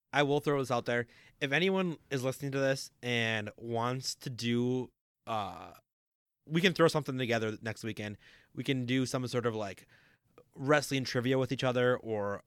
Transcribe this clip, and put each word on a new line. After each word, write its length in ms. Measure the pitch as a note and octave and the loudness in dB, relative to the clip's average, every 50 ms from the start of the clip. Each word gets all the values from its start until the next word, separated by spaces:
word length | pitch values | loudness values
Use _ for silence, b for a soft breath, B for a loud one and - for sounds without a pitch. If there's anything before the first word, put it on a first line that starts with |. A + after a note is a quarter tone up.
| _ _ - | _ _ 2
I 100 | C#3 D3 | 2 4
will 160 | C#3 C#3+ D3 | 4 4 2
throw 200 | - D3+ C#3+ C#3 | 2 2 2 2
this 120 | C3+ A2+ | 2 0
out 140 | B2+ A#2+ A2+ | 0 0 0
there. 220 | - A#2+ A#2+ A#2 b b b b b b _ | 0 0 0 -2 b b b b b b _
If 120 | D3+ C3+ | -4 0
anyone 460 | C#3 D#3 F3 F#3+ F#3+ F#3+ F#3+ F3 D#3 - _ _ | 2 2 2 2 2 2 0 0 -2 -6 _ _
is 140 | C#3 C3+ A#2+ | -4 -2 -2
listening 280 | C3 B2+ - C#3 C#3 | -2 -4 -4 -6 -4
to 80 | C3 C#3 | -2 0
this 320 | C3+ C3+ C3+ C3+ - - - _ - | 2 2 2 0 -4 -12 -16 _ -4
and 460 | B2 A#2+ A#2 A#2 A2+ A2+ G#2+ G#2 G#2 - - | -2 0 0 2 0 0 -2 -4 -6 -10 -10
wants 580 | A2+ A#2 A#2 A#2 A#2 A#2+ B2+ C3 B2+ - - | -8 -4 -2 -2 0 0 -2 -2 -4 -6 -8
to 140 | - - C#3+ | -8 -8 -10
do, 600 | B2 A2 A#2+ A#2+ A#2+ A#2+ A#2+ B2 B2+ B2+ B2+ - _ _ _ _ _ _ _ | -8 -4 0 0 2 2 2 2 0 -2 -4 -6 _ _ _ _ _ _ _
uh, 460 | - A2+ G#2+ G2+ F#2+ F2 E2 F#2 F2 E2+ - _ _ _ _ _ _ _ _ _ _ _ _ _ - | -4 -4 -4 -4 -4 -8 -12 -14 -16 -18 -20 _ _ _ _ _ _ _ _ _ _ _ _ _ -2
we 140 | D#3 E3+ | 0 2
can 120 | E3+ G3 D3+ | 4 2 6
throw 140 | - E3 D#3+ | 6 6 6
something 300 | - D#3 C#3 - C3 B2+ | 6 2 0 -2 -2 -2
together 400 | B2+ A2+ A#2 A2+ A2 A2 A2 - | 0 0 2 2 2 0 -2 -4
next 220 | - A2+ G#2+ - - | -6 -8 -6 -6 -6
weekend. 340 | A2+ G#2 - G#2+ G#2+ G#2+ b b b b b b b b | -8 -6 -6 -8 -8 -10 b b b b b b b b
We 80 | - B2 | -6 -2
can 220 | - C#3 C3 B2 | -2 0 0 0
do 200 | A#2 B2+ C3+ C3 | 0 0 0 0
some 220 | B2 - C3 B2+ A#2+ | 0 -2 -4 -4 -2
sort 180 | B2+ B2 A2+ | -2 0 0
of, 100 | A#2+ A2 | 0 -2
like, 300 | A2 G#2 G2 F#2 - - b b b b b b b b _ _ - - _ _ | -2 -6 -6 -8 -12 -16 b b b b b b b b _ _ -20 -20 _ _
wrestling 480 | - C#3 C3+ D3+ D3 C#3 - C#3 C3+ B2+ | -6 2 2 4 4 4 2 -2 -2 -2
trivia 340 | - - B2+ A#2 B2+ C3 C3 | 0 -2 0 2 2 2 2
with 140 | C3 A#2+ | 2 0
each 120 | C#3 A#2 C3+ | -2 0 0
other, 340 | B2+ B2 B2 B2 B2 B2 - | 0 2 4 4 4 2 2
or, 440 | - A2+ A2 G#2 G2+ G2+ G2+ F#2 - | 0 -4 -2 -2 0 -2 -4 -4 -8